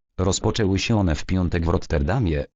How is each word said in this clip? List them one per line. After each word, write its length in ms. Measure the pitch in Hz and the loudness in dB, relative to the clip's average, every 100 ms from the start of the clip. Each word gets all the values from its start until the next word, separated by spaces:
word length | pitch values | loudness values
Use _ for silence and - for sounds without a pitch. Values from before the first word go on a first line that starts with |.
| _ - | _ -2
Rozpoczęły 600 | 92 90 110 107 98 95 | 0 2 0 0 0 0
się 200 | - 110 | 2 2
one 160 | 95 | 2
w 100 | 73 | 0
piątek 400 | - 92 87 90 | -2 0 0 0
w 40 | 82 | 0
Rotterdamie 760 | 85 - 78 71 127 95 73 - | 0 0 -2 0 0 0 -2 -6